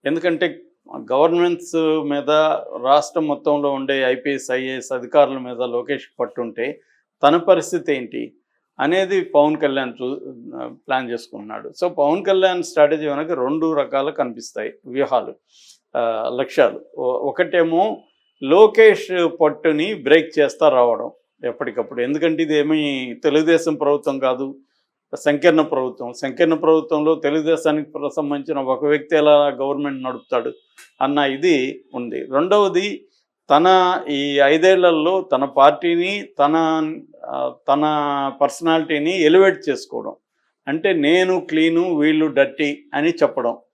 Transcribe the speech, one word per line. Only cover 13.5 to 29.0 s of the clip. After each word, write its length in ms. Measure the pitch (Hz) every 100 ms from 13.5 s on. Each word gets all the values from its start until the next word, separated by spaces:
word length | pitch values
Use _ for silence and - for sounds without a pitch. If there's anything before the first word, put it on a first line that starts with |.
| 156 160
రకాలు 380 | 151 127 135 139
కనిపిస్తాయి 600 | 156 127 117 - - 107 - 131
వ్యూహాలు, 480 | 127 135 127 - - _ _ - _ _ -
ఆ, 340 | 117 110 120 123
లక్ష్యాలు. 440 | 131 - 120 - - -
ఒ-, 300 | 127 127 143
ఒకటేమో 720 | 135 175 175 165 165 208 - _ _ _ _
లోకేష్ 840 | 135 175 214 214 220 - - 180 170 170
పట్టుని 540 | 156 143 165 151 180
బ్రేక్ 440 | 208 127 160 156 156
చేస్తా 300 | 143 - 156
రావడం 420 | 131 120 110 120 - _ _
ఎప్పటికప్పుడు, 580 | 123 120 127 117 113 131
ఎందుకంటే 400 | 120 151 160 160
ఇది 140 | 160 151
ఏమీ 580 | 147 156 147 135 127 117
తెలుగుదేశం 500 | 156 147 156 165 165
ప్రభుత్వం 440 | 151 143 147 143 135
కాదు, 380 | 131 127 135 139 _ _ _ _ _
సంకీర్ణ 460 | 127 151 147 175 156
ప్రభుత్వం. 520 | 151 139 127 127 123
సంకీర్ణ 420 | 120 139 123 165
ప్రభుత్వంలో 600 | 160 170 160 156 156 151
తెలుగుదేశానికి 760 | 160 143 156 156 160 156 151 151
ప్ర-, 180 | 151 143 147
సంబంధించిన 420 | 143 143 139 143
ఒక 260 | 131 131
వ్యక్తి 320 | 147 139